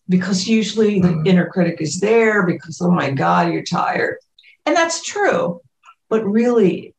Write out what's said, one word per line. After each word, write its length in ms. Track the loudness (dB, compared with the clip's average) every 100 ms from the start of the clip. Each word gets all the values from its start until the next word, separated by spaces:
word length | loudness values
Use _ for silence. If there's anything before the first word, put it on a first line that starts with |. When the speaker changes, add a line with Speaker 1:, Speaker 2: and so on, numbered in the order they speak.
| -2
Speaker 1:
because 380 | 0 0 -2 0
usually 520 | 0 0 0 2 2
the 100 | 2
Speaker 2:
Mm-hmm. 180 | 2 2
Speaker 1:
inner 180 | 2 2
critic 340 | 0 -2 -2
is 200 | -6 -4
there 440 | 0 2 4 2
because, 380 | 0 -2 -8 -4
"Oh 80 | 0
my 220 | 0 0
God, 420 | -2 0 0 0
you're 100 | -4
tired." 540 | -4 -4 -2 -2 -4 -6 _ _ _ _ -2
And 100 | 0
that's 280 | 0 -4
true, 580 | -8 -2 0 0 -4 -8 _ _ -20 _ _
but 160 | -2 0
really 680 | 2 2 4 2 0 -8